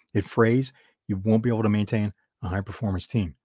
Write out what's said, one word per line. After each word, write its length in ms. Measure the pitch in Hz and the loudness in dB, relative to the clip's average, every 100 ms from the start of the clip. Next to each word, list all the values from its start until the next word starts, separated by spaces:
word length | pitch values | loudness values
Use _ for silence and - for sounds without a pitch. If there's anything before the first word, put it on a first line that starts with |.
| _ | _
it 100 | 107 | -4
frays. 480 | - - 113 123 131 - _ _ - | -2 2 4 4 -2 -8 _ _ -8
You 100 | 98 | -4
won't 200 | 104 110 | 2 2
be 60 | 120 | 2
able 140 | 110 | 0
to 60 | 110 | 2
maintain 440 | 104 104 113 104 - _ - | 2 0 0 -2 -6 _ -12
a 40 | 95 | -6
high 120 | 95 | -6
performance 460 | 95 - 110 92 - | -6 -6 -4 -4 -4
team. 280 | 117 90 - | -4 -4 -6